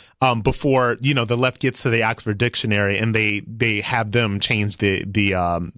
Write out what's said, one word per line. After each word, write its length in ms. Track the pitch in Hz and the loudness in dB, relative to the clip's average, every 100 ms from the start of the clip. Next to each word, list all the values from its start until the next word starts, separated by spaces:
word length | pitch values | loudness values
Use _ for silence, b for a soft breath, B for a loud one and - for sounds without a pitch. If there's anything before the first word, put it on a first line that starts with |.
| B _ | B _
um, 200 | 131 117 | 0 2
before, 560 | 117 - 147 131 123 - | 0 0 2 2 2 0
you 140 | 139 139 | 0 0
know, 100 | 113 | 0
the 100 | 120 | 0
left 240 | 127 - | 0 0
gets 200 | 131 - | -4 -2
to 80 | 127 | 0
the 140 | 113 | 2
Oxford 340 | 110 113 110 101 | 0 -2 -4 -2
Dictionary 600 | 120 - 110 104 101 101 | -2 0 0 2 2 2
and 160 | 113 107 | 0 2
they, 240 | 107 104 | 0 -2
they 420 | - 113 117 104 | -6 -2 0 0
have 300 | - 120 107 | -2 -2 0
them 280 | 117 110 101 | 0 0 0
change 380 | - 110 101 - | 0 0 -2 0
the, 260 | 101 95 | 0 0
the, 300 | 104 104 98 | -2 0 0
um, 400 | 92 87 85 87 | 2 0 -2 -4